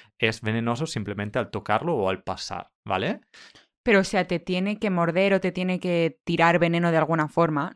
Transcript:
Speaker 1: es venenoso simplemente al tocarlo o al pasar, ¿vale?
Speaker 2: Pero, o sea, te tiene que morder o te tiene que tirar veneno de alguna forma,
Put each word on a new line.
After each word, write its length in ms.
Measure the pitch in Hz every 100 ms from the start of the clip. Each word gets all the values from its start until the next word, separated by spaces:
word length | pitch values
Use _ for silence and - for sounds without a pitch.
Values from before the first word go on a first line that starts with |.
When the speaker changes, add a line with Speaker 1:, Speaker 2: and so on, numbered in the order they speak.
| - -
Speaker 1:
es 240 | 110 110
venenoso 440 | 107 113 117 120 160
simplemente 520 | 117 101 101 104 131
al 120 | -
tocarlo 460 | 104 - 104 170 139
o 120 | 95
al 120 | 95
pasar, 480 | - 92 - 92 - _ -
¿vale? 340 | 95 135 247 _ - - - _ _
Speaker 2:
Pero, 160 | 247 196
o 40 |
sea, 220 | 190 196 175
te 140 | 170
tiene 400 | 180 180 196 214
que 100 | 208
morder 420 | 180 165 165 196
o 60 | 190
te 120 | 185
tiene 260 | 180 185 180
que 400 | 180 170 165 -
tirar 340 | - 165 165 170
veneno 320 | 170 170 175
de 60 | 160
alguna 320 | 156 160 156
forma, 420 | - 165 147 147